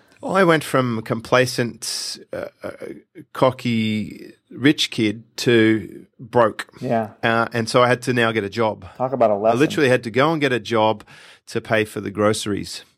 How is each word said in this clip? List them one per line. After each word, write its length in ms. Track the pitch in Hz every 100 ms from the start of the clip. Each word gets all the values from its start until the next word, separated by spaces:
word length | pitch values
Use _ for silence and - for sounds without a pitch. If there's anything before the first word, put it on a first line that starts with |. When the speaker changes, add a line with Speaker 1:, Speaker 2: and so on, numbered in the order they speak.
| _ _
Speaker 1:
Well, 160 | 269 185
I 80 |
went 220 | 180 160 -
from 320 | 135 127 110
a 40 |
complacent, 1200 | 110 117 - 127 127 - 120 113 - - - - -
uh, 140 | - - _
uh, 100 | - - - - _ - -
cocky, 1000 | - 135 123 123 113 110 107 98 - - _ _
rich 400 | - 131 156 -
kid 320 | - 107 113 - -
to 680 | - 117 110 110 92 - - _
broke. 500 | 113 123 110 - - -
Speaker 2:
Yeah. 300 | 127 113 107 -
Speaker 1:
Uh, 240 | 117 113 117
and 160 | 120 113
so 120 | 131
I 60 | 123
had 140 | 123
to 120 | 131
now 200 | 123 113
get 100 | 110
a 60 | 98
job. 360 | 104 110 101 90 -
Speaker 2:
Talk 160 | 127
about 180 | 131 113
a 40 | 101
Speaker 1:
I 20 |
Speaker 2:
lesson. 220 | 110 117
Speaker 1:
literally 300 | 151 - 135
had 140 | 123
to 80 | 110
go 220 | 104 151
and 80 | 160
get 100 | 139
a 80 | 120
job 460 | 98 113 110 110 - - - - -
to 140 | 117
pay 240 | - 110 107
for 160 | 107
the 100 | 101
groceries. 720 | 101 104 104 107 98 87 - -